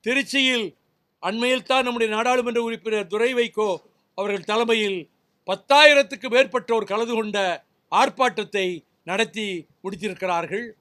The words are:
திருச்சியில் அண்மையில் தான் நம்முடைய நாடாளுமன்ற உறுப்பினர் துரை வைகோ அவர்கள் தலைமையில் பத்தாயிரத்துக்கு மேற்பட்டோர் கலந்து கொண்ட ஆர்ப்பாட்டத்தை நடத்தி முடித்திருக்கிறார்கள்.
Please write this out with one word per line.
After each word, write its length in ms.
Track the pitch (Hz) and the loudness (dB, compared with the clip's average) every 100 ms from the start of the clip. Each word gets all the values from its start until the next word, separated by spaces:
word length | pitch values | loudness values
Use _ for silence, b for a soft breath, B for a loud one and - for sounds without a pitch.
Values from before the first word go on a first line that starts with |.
திருச்சியில் 720 | 220 262 254 269 262 247 196 _ _ _ _ _ | 0 -2 0 0 2 0 -4 _ _ _ _ _
அண்மையில் 500 | 175 220 247 254 - | -6 -2 0 -2 0
தான் 120 | 262 | 0
நம்முடைய 300 | 247 240 226 | 0 -2 -2
நாடாளுமன்ற 480 | 214 240 254 240 233 | 0 0 0 0 -2
உறுப்பினர் 440 | 233 226 220 214 185 | -4 -6 -4 -4 -4
துரை 280 | 202 240 | -2 0
வைகோ 420 | 247 233 - 214 165 _ _ _ | 0 -2 -2 -4 -4 _ _ _
அவர்கள் 340 | - 202 202 165 | -8 -4 -4 -2
தலைமையில் 580 | 214 233 226 208 185 147 _ _ _ - | 0 2 0 0 -4 -10 _ _ _ -8
பத்தாயிரத்துக்கு 800 | 190 _ 285 302 285 277 - 240 | -8 _ 8 10 8 4 -4 0
மேற்பட்டோர் 640 | 240 262 254 - 226 202 | 2 2 0 -2 -2 0
கலந்து 220 | 202 233 | -4 -2
கொண்ட 500 | 226 214 202 190 170 _ _ _ | -2 -2 -2 -2 -4 _ _ _
ஆர்ப்பாட்டத்தை 920 | 190 262 - 254 208 208 202 185 170 _ _ | 2 2 2 -2 0 -6 -4 -4 -6 _ _
நடத்தி 600 | - 190 220 220 208 180 - _ | -6 -2 -2 -4 -6 -6 -10 _
முடித்திருக்கிறார்கள். 880 | 190 196 208 180 185 170 165 190 240 - | -12 -8 -8 -6 -4 -2 -4 -8 -8 -16